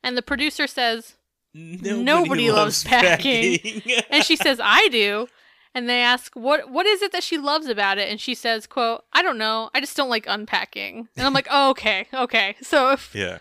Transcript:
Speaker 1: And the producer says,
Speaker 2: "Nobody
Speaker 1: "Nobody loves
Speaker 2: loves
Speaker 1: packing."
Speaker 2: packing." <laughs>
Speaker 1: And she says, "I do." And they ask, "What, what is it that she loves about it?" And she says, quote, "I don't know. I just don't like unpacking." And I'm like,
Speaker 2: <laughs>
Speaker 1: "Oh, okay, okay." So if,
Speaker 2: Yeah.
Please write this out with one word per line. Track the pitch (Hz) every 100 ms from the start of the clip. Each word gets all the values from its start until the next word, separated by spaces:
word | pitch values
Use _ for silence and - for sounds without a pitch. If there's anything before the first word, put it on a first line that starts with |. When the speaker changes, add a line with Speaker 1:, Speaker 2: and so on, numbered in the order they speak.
Speaker 1:
And | 254 247
the |
producer | - 269 302 - 285
says, | - 240 226 - _ _ _ _
Speaker 2:
"Nobody | 151 165 180 190 220
Speaker 1:
"Nobody | 247 330 320 269 233
loves | 214
Speaker 2:
loves | 208 -
Speaker 1:
packing." | - 247 185 165 269 240 226 170
Speaker 2:
packing." | 220 214 226 233 -
<laughs> |
Speaker 1:
And | 285
she | 320 320
says, | - -
"I | 208 226 415
do." | 240 202 208 208 _ _ _ _
And | 254 240
they | 247
ask, | 240 247 -
"What, | 254 240 302 269
what | 269 392
is | 392
it | 392
that | 359
she | - 330
loves | 285 285 302
about | 208 196 196
it?" | 196
And | 208
she | -
says, | 240 233 226 -
quote, | - 226 226 _
"I | 285
don't | 359 240
know. | 220 220 226
I | 262
just | 277 -
don't | 269
like | 226 -
unpacking." | 208 214 190 185 208 202 196 226 -
And | 262
I'm |
like, | 269 269
Speaker 2:
<laughs> |
Speaker 1:
"Oh, | 285 269
okay, | 262 214 190 -
okay." | 269 247 226 196 208
So | 262 302 262
if, | 269 -
Speaker 2:
Yeah. | - 90 87